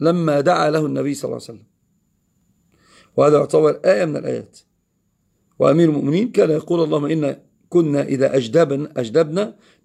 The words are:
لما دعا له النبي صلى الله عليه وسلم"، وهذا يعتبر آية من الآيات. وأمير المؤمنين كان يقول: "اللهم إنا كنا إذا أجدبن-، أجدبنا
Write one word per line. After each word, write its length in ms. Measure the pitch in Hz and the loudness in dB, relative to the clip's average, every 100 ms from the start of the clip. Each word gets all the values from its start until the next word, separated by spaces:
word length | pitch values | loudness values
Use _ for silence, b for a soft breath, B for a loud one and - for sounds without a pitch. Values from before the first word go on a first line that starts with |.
لما 400 | 156 175 160 143 | 0 0 0 0
دعا 300 | 139 170 156 | 2 2 2
له 160 | 156 147 | 0 -2
النبي 280 | 135 139 | -4 -6
صلى 100 | 139 | -6
الله 100 | 123 | -8
عليه 100 | 123 | -10
وسلم"، 220 | - 110 _ _ _ _ _ _ _ _ _ _ _ b b b b - | -14 -20 _ _ _ _ _ _ _ _ _ _ _ b b b b 0
وهذا 220 | 147 147 | 4 4
يعتبر 420 | 139 156 151 147 | 2 2 2 2
آية 200 | 185 202 | 2 2
من 120 | 170 143 | 0 -4
الآيات. 420 | 135 120 104 - _ _ _ _ _ _ _ _ _ - | -6 -8 -10 -20 _ _ _ _ _ _ _ _ _ -2
وأمير 300 | 139 156 165 | 2 4 2
المؤمنين 440 | 143 135 175 240 | 2 -2 -2 -2
كان 180 | 202 180 | 0 0
يقول: 340 | 156 156 175 | 0 -2 -2
"اللهم 200 | 156 156 | -2 -2
إنا 380 | 147 160 139 - _ _ _ | -2 -4 -4 -8 _ _ _
كنا 340 | 175 160 143 | 0 2 0
إذا 340 | - 135 135 135 | -2 0 0 0
أجدبن-، 520 | 113 120 151 139 151 - | 0 0 0 -2 -6 -8
أجدبنا 600 | 113 143 156 175 214 - b b | -2 -2 -2 -4 -6 -10 b b